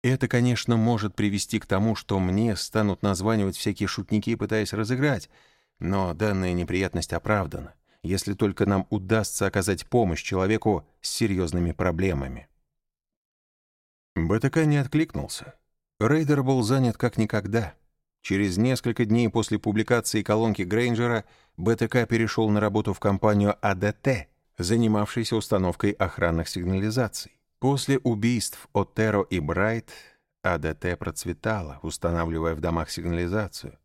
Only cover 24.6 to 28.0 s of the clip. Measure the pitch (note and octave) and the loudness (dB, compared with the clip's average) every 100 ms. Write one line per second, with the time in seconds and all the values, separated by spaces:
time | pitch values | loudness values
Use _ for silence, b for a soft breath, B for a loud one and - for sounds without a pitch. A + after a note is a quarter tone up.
24.6 | F2 A#2 A#2 G#2+ G#2 - A2+ A2+ - G2+ | 0 2 4 2 0 -2 -2 -2 0 0
25.6 | F#2 E2+ G2+ - F#2+ - E2+ E2 E2 F#2 | 0 0 -2 0 -2 0 0 0 -2 -6
26.6 | F2 F#2+ G#2+ A2+ A#2 - - _ _ _ | -2 -2 0 0 -2 -4 -14 _ _ _
27.6 | C3 C#3 - C#3 | 0 0 0 0